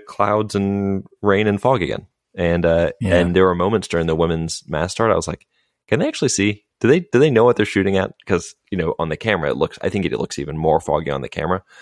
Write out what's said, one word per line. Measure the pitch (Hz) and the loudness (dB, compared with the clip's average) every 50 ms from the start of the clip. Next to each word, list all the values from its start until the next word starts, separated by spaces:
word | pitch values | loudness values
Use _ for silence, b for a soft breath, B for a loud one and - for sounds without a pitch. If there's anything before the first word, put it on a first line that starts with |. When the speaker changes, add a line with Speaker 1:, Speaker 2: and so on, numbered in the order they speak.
| - | -2
Speaker 1:
clouds | - - - 104 101 104 107 107 104 - | -6 -4 -2 0 0 0 0 -2 -2 -2
and | 101 98 98 101 101 98 98 98 95 - - _ - | -2 -2 0 -2 -2 -2 -2 -2 -4 -6 -10 _ -4
rain | - 104 98 101 107 | 0 2 2 4 2
and | 104 101 101 | 2 0 2
fog | - 127 135 107 | 2 2 2 2
again. | 82 - - - - _ _ _ _ _ - | 0 -4 -6 -6 -10 _ _ _ _ _ -6
And, | 92 87 85 85 87 85 | -2 0 0 2 2 2
uh, | 82 82 85 85 - - - | 2 2 2 2 0 -2 -4
Speaker 2:
Yeah. | 110 92 87 | -2 0 2
Speaker 1:
and | 87 87 87 87 | 2 2 2 2
there | 92 92 | 4 4
were | 92 87 | 4 2
moments | 87 87 101 113 95 - - | 0 0 0 0 -2 -2 -2
during | - 85 82 | -2 -2 0
the | 82 80 | 0 0
women's | 80 82 85 82 80 82 80 - - - | 0 0 0 -2 -2 -4 -6 -8 -10 -10
mass | - 80 76 85 87 - | -6 -4 -4 -4 -4 -2
start, | - 113 110 | -2 0 0
I | 95 | 0
was | 85 - | 0 -2
like, | 80 - - _ _ _ _ _ _ _ _ _ - | -6 -8 -12 _ _ _ _ _ _ _ _ _ -4
"Can | - 135 | -2 -2
they | 214 | -2
actually | 311 - - - 123 | -2 -4 -2 -2 -2
see? | - - 98 104 104 - _ _ _ - | 0 0 0 -2 -2 -4 _ _ _ 0
Do | - | 2
they, | 117 151 185 | 4 4 2
do | 170 - - 123 | 2 0 2 4
they | 147 156 | 4 4
know | 123 110 117 | 4 4 4
what | 123 117 | 4 4
they're | - 104 | 2 0
shooting | - - 101 95 98 98 | 0 0 0 0 2 2
at?" | 95 95 - - _ _ | 0 -2 -2 -6 _ _
'Cause, | - 95 85 - - - _ _ - | -2 -2 -2 -2 -6 -18 _ _ -8
you | 101 | -6
know, | 87 80 82 - - | -4 -2 -2 -2 -4
on | 82 80 | -4 -4
the | 78 | -4
camera, | - - 113 101 85 76 71 | -4 -2 -2 -2 0 0 -2
it | 60 | -2
looks, | 67 82 - - - | -2 -2 -4 -4 -6
I | - 95 | -6 -4
think | - 101 85 | -2 -2 -2
it | 76 62 | -2 -4
looks | 57 - - - 71 | -4 -6 -6 -8 -8
even | 71 73 76 | -8 -8 -6
more | 78 80 80 78 78 | -2 0 2 2 2
foggy | - 80 76 78 78 73 | 0 0 -2 -2 -2 -4
on | 69 67 | -6 -6
the | 64 - | -8 -8
camera, | - - 76 85 92 90 - B B B | -8 -6 -4 -4 -4 -4 -6 B B B